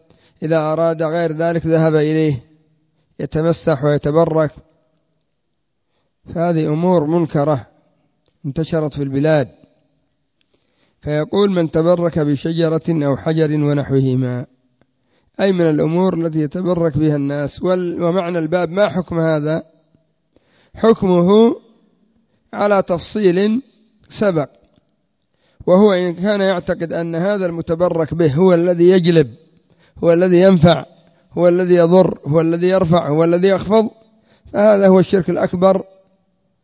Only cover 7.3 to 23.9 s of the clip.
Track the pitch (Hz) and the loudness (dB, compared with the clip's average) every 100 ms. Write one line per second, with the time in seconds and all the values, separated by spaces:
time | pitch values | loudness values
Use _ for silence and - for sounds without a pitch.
7.3 | 156 143 143 104 _ _ _ _ _ _ | -2 -2 -2 -6 _ _ _ _ _ _
8.3 | _ 151 131 156 165 151 143 143 135 147 | _ -10 -8 -4 -4 -4 -6 -6 -2 0
9.3 | 156 123 - _ _ _ _ _ _ _ | 0 -2 -8 _ _ _ _ _ _ _
10.3 | _ _ _ _ _ _ _ 147 151 151 | _ _ _ _ _ _ _ -6 -4 -2
11.3 | 196 202 185 160 160 165 175 170 170 147 | 0 0 0 -2 0 0 0 0 -2 -2
12.3 | 143 165 165 160 160 165 165 143 131 - | -2 -4 -2 -2 -2 -2 -2 -2 -2 -2
13.3 | 160 156 151 147 143 139 139 135 127 127 | -2 0 0 0 -2 -2 0 0 0 -2
14.3 | 123 135 _ _ _ _ _ _ _ _ | -6 -10 _ _ _ _ _ _ _ _
15.3 | - 196 185 170 151 156 170 185 170 165 | -4 -2 0 0 0 0 0 0 -2 -4
16.3 | 156 151 180 180 180 165 143 156 147 139 | -4 -4 -6 -4 -2 -2 0 0 0 -4
17.3 | 143 143 - 180 185 175 175 175 185 170 | -4 -8 -6 -4 -2 -2 -4 -2 -2 -4
18.3 | 175 156 180 175 175 202 160 180 170 160 | -4 -4 -2 -4 -2 -2 -2 -6 -4 -2
19.3 | 156 147 160 - _ _ _ _ _ _ | -2 -2 -6 -8 _ _ _ _ _ _
20.3 | _ _ _ _ - 220 226 196 180 175 | _ _ _ _ -2 0 2 2 2 4
21.3 | 208 226 370 - _ _ _ _ _ _ | 4 4 0 -10 _ _ _ _ _ _
22.3 | _ _ 202 202 202 185 170 - 214 202 | _ _ -4 0 0 0 -6 -6 -2 0
23.3 | 175 208 226 - _ _ | 2 0 -2 -6 _ _